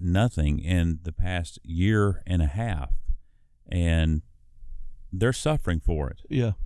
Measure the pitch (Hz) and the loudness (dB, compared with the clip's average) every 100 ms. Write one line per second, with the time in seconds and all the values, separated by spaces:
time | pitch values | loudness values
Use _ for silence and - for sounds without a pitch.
0 | 90 90 120 - 76 73 82 90 85 80 | 0 2 2 2 0 0 0 2 2 -2
1 | 85 - 92 90 82 - - 82 95 107 | -6 -2 -2 -2 -6 -10 -8 0 2 4
2 | 101 92 - 90 76 85 117 87 69 - | 2 0 0 2 2 0 -2 -4 0 0
3 | - - - _ _ _ - 87 85 82 | 0 -2 -4 _ _ _ -4 0 2 4
4 | 80 78 - - - - - - - - | 4 0 -2 -20 -20 -16 -12 -8 -8 -10
5 | - 92 113 127 151 151 - 82 - 80 | -10 0 0 2 0 0 0 0 0 0
6 | 67 - - 135 120 98 | -2 -6 -4 0 0 0